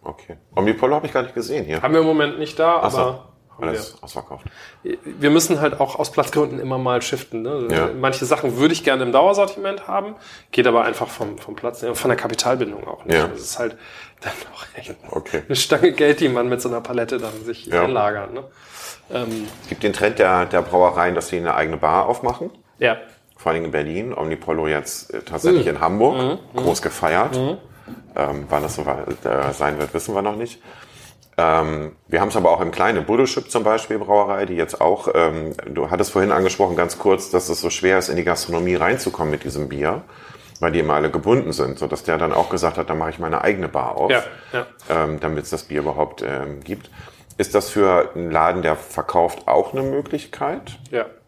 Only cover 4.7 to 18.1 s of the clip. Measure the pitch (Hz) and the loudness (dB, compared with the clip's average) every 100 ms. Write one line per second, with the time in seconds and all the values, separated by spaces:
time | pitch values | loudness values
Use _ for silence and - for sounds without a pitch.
4.7 | - - - - - 143 156 160 165 147 | -14 -8 -8 -10 -2 4 4 4 2 2
5.7 | - 135 - 147 - 139 156 151 131 120 | 2 -2 0 -4 0 0 2 0 -2 -4
6.7 | 131 131 123 120 131 - 117 113 147 117 | -2 0 0 0 -6 -6 -8 -4 -4 0
7.7 | 160 165 131 131 135 127 147 139 120 147 | 0 0 0 0 0 0 0 0 0 0
8.7 | 165 - 131 127 123 175 202 196 - 196 | 2 2 2 4 4 6 4 2 0 -6
9.7 | 202 - 196 202 214 - - _ - 123 | -8 -4 -4 -4 -12 -20 -20 _ 2 4
10.7 | 117 113 113 113 - 107 104 - 107 120 | 6 2 -2 -6 -6 -8 -10 -14 -8 -8
11.7 | 117 117 117 135 117 117 113 120 127 110 | -6 -6 -2 0 0 -2 -2 0 0 -2
12.7 | 104 - - - 82 80 - - - 120 | -6 -12 -12 0 2 2 -4 -10 -6 -6
13.7 | - - - - _ - - - - - | -6 -20 -20 -20 _ -12 -12 -14 -16 -16
14.7 | - - - - - - 80 - - - | -16 -16 -18 -10 -10 -4 -6 -2 -2 2
15.7 | 143 170 139 151 147 160 123 123 123 123 | 4 4 4 2 4 2 2 0 0 -2
16.7 | 117 113 120 117 131 110 107 110 113 - | -4 -4 -4 -2 -4 -6 -10 -10 -10 -2
17.7 | 87 87 123 104 | 2 2 2 2